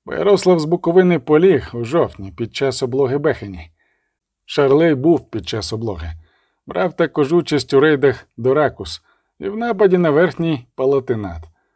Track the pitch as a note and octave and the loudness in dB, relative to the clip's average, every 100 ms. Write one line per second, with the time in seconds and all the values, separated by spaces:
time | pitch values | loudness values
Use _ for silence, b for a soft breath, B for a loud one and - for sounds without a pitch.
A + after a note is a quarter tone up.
0 | - D3 F3+ G3 F3+ F3 D3+ F3 E3+ F3 | -10 -4 0 2 4 2 2 -2 2 4
1 | F#3 E3+ B2 D3+ F#3 D3+ - A#2+ A2+ E3 | 4 2 2 4 4 2 -2 -8 -4 0
2 | A#2+ - G2 F#2+ A#2 - C3+ B2+ C3 C3 | -2 -4 -16 -8 -8 -4 -4 -2 -4 -2
3 | C3+ C#3 D3 B2 G#2 F2+ D#2+ _ _ _ | -2 0 -2 -4 -6 -14 -18 _ _ _
4 | _ _ _ _ - - C#3+ C#3+ E3+ C#3+ | _ _ _ _ -10 0 2 4 4 2
5 | D3 D3+ - A2 F2+ A2 G2+ - A2+ F2+ | 2 2 0 -12 -8 -8 -6 -6 -6 -8
6 | D#2+ D#2+ _ _ _ _ - F3+ F3+ D3+ | -10 -12 _ _ _ _ -10 -4 -4 -2
7 | E3 - C#3 F3 E3 D3 - C#3 D3+ D3 | -4 0 0 0 0 -2 0 2 4 4
8 | C#3 B2 - - A#2+ C#3 C#3 - G#2 - | 2 0 -8 -6 -2 0 0 -4 -12 -12
9 | _ _ _ - - G#3+ A#3 G3+ G#3 F3+ | _ _ _ -12 -10 -6 -4 2 2 4
10 | E3+ D3 F3 - E3 D3 - - C3 C#3 | 2 2 0 0 -4 -4 -8 -4 0 0
11 | C3+ A2+ G2 E2+ - _ _ | -2 -6 -6 -12 -16 _ _